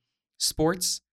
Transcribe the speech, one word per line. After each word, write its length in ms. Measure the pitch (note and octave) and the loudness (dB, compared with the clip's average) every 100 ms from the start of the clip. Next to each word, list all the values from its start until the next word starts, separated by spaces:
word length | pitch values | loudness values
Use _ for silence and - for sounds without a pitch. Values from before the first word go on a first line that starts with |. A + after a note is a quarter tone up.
| _ _ _ - | _ _ _ -4
sports 640 | - - D#3+ F3 - - - | -4 2 2 2 -2 -4 -8